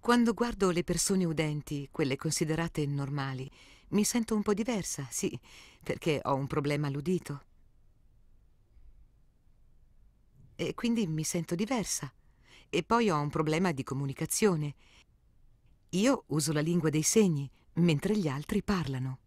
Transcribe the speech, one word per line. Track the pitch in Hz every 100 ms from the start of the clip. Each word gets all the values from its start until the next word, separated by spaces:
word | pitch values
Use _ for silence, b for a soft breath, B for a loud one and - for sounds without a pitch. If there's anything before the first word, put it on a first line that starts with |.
Quando | - 240 233
guardo | 214 240 208 190
le | 170
persone | 170 170 - 190 175
udenti, | 160 156 147 - 147 139
quelle | - 147 135
considerate | 160 - 160 160 170 - 143
normali, | 143 139 143 135 131 131 B B B B
mi | 202
sento | 208 240 226
un | 214
po' | 208
diversa, | 208 226 226 - - 131
sì, | - 196 120 B B B B
perché | - - - 143
ho | -
un | 135 139
problema | 156 143 147 147
all'udito. | 139 143 180 - 143 - _ - _ _ _ _ _ - - _ _ _ - - - - _ - _ _ _ - - - - - _ _ _ - -
E | 165
quindi | - 233 233 190
mi | 156
sento | 156 175 160
diversa. | 175 214 254 180 - 143 _ b b b b b
E | 160
poi | - 233 226
ho | 156
un | 147
problema | 160 156 156 185
di | 135
comunicazione. | 127 135 139 - 160 - 214 165 147 - b b _ _ _ _ - _ _ _ _
Io | 180 233 269 -
uso | 147 151
la | 151
lingua | 151 175 160
dei | 147
segni, | 156 226 202 151 139 b b
mentre | - 170 147 190 214
gli | 160
altri | 135 151 208
parlano. | - 196 135 131 131 131